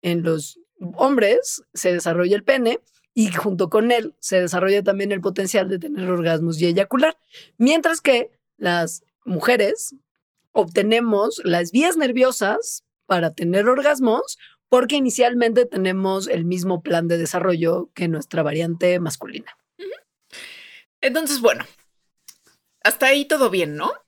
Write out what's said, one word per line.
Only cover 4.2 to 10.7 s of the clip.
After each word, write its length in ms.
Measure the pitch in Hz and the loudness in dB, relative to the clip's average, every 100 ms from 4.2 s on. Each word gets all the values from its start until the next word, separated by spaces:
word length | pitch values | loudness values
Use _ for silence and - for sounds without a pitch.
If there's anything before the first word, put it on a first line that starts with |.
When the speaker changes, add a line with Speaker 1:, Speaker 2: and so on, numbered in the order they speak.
Speaker 1:
se 220 | - 190 | -2 -2
desarrolla 420 | 180 180 190 202 | 0 0 0 0
también 300 | 202 196 196 | 0 -2 -2
el 80 | 196 | -4
potencial 480 | 190 190 190 214 190 | -4 -4 -2 0 -2
de 100 | 185 | -4
tener 320 | 170 294 185 | -6 -6 -4
orgasmos 500 | 180 165 165 165 160 | -2 0 0 -2 0
y 40 | 175 | 0
eyacular. 500 | 175 196 254 311 - _ - - - | 2 0 2 0 0 _ -20 -14 0
Mientras 440 | 240 320 330 330 | 2 4 2 0
que 280 | - 247 240 _ _ - | 2 2 0 _ _ -6
las 460 | 180 175 165 - _ _ | -2 -2 -2 -6 _ _
mujeres 720 | - 175 - 247 208 440 - 269 _ _ _ _ _ | -8 -4 2 2 2 0 -8 -14 _ _ _ _ _
obtenemos 880 | - 175 | -2 0